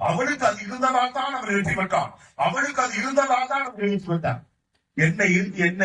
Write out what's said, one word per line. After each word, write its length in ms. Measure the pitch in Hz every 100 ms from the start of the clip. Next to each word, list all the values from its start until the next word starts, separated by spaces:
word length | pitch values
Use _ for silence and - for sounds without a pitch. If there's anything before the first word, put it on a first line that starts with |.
| 117
அவளுக்கு 380 | 175 277 285 233
அது 100 | 202 202
இருந்ததால் 460 | 254 262 254 247 269
தான் 180 | 262 262
அவர் 140 | 208 202
வெற்றி 180 | 175 -
பெற்றார், 340 | 190 165 - - - - 151
அவளுக்கு 360 | 254 277 269 247
அது 100 | 202
இருந்ததால் 500 | 262 277 269 247 254
தான் 140 | 269 262
அவர் 180 | 202
வெற்றி 260 | 202 196 175
பெற்றார். 280 | 165 151 120 - _ _ _ _ -
என்ன 300 | 156 196 190 180
இருக்கு 260 | 196 - 180
என்ன 140 | 185